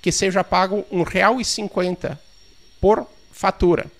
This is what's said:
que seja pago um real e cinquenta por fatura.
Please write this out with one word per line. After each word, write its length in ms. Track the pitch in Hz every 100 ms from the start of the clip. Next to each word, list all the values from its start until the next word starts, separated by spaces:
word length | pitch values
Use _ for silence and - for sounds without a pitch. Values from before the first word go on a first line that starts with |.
que 100 | -
seja 320 | - 190 185
pago 420 | 170 185 190 202 -
um 100 | 185
real 400 | 156 185 196 254
e 40 | 226
cinquenta 720 | - 208 - 180 180 - 147 - - - - - -
por 280 | 185 220 - - -
fatura. 560 | - 190 - 175 165 147 -